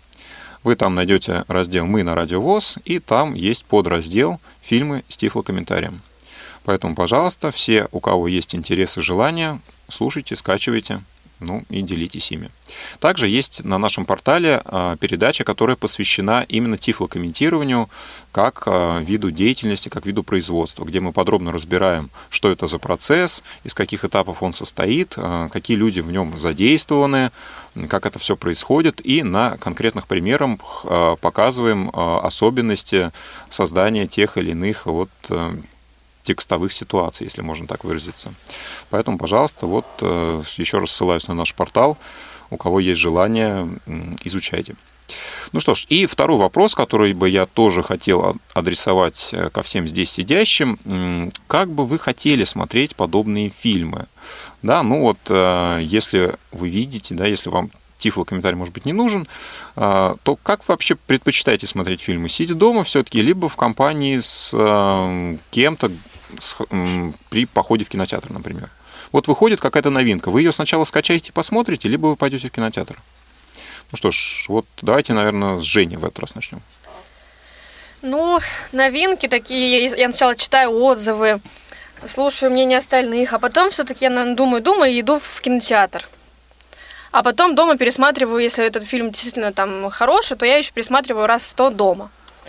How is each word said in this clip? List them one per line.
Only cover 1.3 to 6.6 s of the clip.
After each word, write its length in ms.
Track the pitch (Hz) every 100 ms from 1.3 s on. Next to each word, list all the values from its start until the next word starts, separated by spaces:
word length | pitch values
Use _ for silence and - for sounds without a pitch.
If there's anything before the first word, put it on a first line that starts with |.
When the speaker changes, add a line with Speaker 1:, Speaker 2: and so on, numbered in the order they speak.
| 87 -
Speaker 1:
раздел 380 | 92 87 90 85
«Мы 180 | 104
на 100 | 87 85
Радио 260 | 80 90
вос», 340 | 131 208 - -
и 160 | - 175
там 340 | - 113 151
есть 300 | 113 92 117
подраздел 800 | - - 87 98 80 98 151 175 - -
«Фильмы 420 | - 117 147 139 -
с 80 | -
тифлокомментарием». 840 | 107 113 104 92 87 90 85 - - _ - - - -